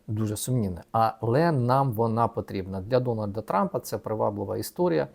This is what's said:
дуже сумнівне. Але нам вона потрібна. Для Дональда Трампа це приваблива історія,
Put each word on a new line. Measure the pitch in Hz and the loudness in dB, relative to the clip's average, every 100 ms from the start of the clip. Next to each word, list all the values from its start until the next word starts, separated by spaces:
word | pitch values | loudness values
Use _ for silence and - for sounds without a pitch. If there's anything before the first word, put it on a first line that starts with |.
| - | -6
дуже | 107 107 104 | -4 -2 -4
сумнівне. | - 127 101 85 - | -2 -2 -2 -4 -2
Але | 113 113 - 113 127 170 | 0 2 0 0 4 4
нам | 143 120 135 139 | 2 2 2 2
вона | 104 117 113 117 | 2 2 2 2
потрібна. | - - 101 92 95 | 0 -6 -6 -6 -8
Для | 95 127 | 0 0
Дональда | 123 113 104 101 | 2 -2 -4 -4
Трампа | - 190 196 123 | -2 0 0 -2
це | - 107 | -4 -6
приваблива | - 110 113 101 101 101 | -4 0 0 0 -2 -4
історія, | 107 - 180 156 135 | -4 -2 0 2 -2